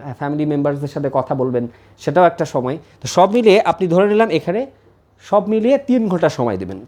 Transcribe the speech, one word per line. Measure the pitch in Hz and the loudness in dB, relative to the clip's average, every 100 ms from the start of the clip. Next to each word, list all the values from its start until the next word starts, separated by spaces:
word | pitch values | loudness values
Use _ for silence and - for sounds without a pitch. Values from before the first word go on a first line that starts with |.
| 139 123 | -10 -8
ফ্যামিলি | 143 151 151 | -6 -4 -2
মেম্বারসদের | 147 143 143 143 | -2 -2 -2 -6
সাথে | 147 139 | -6 -4
কথা | 135 127 | -2 -2
বলবেন, | 139 127 123 120 - _ _ | -2 -2 -2 -4 -10 _ _
সেটাও | - 147 | -2 2
একটা | 175 170 | 4 2
সময়। | 156 143 127 160 - _ | -4 -4 -4 -6 -12 _
তো | 127 | -4
সব | - 196 | 2 2
মিলিয়ে | 233 220 196 | 4 4 4
আপনি | - - 185 | 4 0 0
ধরে | 175 202 | 2 2
নিলাম | 208 226 | 2 2
এখানে | 160 165 202 269 - _ _ _ _ | 0 -2 -4 -6 -12 _ _ _ _
সব | - 208 196 | -2 0 0
মিলিয়ে | 220 226 277 | 0 2 2
তিন | 277 247 220 | 2 0 0
ঘন্টা | 180 165 | 0 0
সময় | - 120 92 | 0 -2 -2
দেবেন। | 90 95 | -6 -10